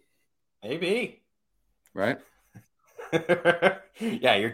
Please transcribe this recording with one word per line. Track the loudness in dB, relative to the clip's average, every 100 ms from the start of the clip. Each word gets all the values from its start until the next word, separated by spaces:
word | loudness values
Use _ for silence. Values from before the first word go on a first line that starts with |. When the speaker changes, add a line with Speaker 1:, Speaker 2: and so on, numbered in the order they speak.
| _ _ _ _ _ _
Speaker 1:
Maybe. | -10 -4 -2 -2 -4 -10 _ _ _ _ _ _ _
Speaker 2:
Right? | -4 -4 -4 -10 _ _ -20 _ _ _ -18 -4
Speaker 1:
<laughs> | -2 0 0 2 4 2 0 -12 -8
Yeah, | -6 0 2 4
you're | 2